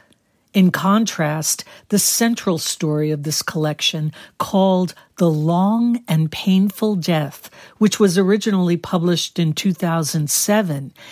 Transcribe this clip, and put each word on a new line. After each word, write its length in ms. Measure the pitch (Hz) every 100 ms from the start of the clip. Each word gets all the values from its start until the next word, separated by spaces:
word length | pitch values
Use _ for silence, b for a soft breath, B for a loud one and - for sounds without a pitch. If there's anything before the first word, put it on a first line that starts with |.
| b b b b b
In 180 | 202 180
contrast, 920 | - 185 214 220 - 151 156 - - - B B
the 100 | 202
central 580 | - - 233 233 202 156
story 540 | - - 156 151 151
of 120 | 147
this 180 | 151 147
collection, 720 | - 165 151 147 - 147 151 - B -
called 560 | - 190 190 185 180 - b -
The 120 | 170
Long 720 | 151 160 175 196 226 240 240 -
and 240 | 160 156
Painful 640 | - 196 190 202 - 220 190
Death, 540 | 170 160 139 - - B B B
which 220 | 214 -
was 180 | 196 175
originally 600 | 190 208 220 190 175 170
published 600 | - 180 175 165 - -
in 140 | 160
two 220 | 151 196
thousand 560 | 175 170 165 147 160 147
seven, 640 | - - 208 185 139 135 - B